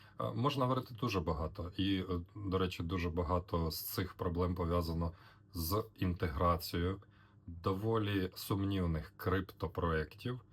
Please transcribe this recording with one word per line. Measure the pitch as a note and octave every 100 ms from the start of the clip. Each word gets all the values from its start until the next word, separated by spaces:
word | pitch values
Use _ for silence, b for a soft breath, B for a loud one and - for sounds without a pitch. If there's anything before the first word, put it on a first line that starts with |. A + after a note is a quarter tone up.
| B B
Е, | A#2
можна | A2 C3+ C3+ B2+
говорити | B2+ B2+
дуже | A2+ A#2+ G2
багато. | D#2+ D#2 D#2+ - E2+ -
І, | G2 F#2+
е, | F#2 F2 F2 G#2
до | G2+ F#2
речі, | F2+ -
дуже | E2+ F#2 F2
багато | E2+ E2+ F2+ - E2+ D#2+
з | -
цих | - - F#2
проблем | - F#2 E2+ F2+ F2+
пов'язано | E2+ F2 D#2+ E2 E2 B B B B
з | E2+ E2 G#2 - -
інтеграцією | F#2 E2+ E2+ C#2 F2 E2 - E2+ F2+ G2+ - B B B -
доволі | E2+ - F#2+ A2 A2+ G#2 G2+ F#2 -
сумнівних | - G2+ G2 G2 E2+ D#2+ - -
криптопроєктів | F#2 F#2+ F#2 - E2 - E2+ D#2+ - - A#2+ B2 -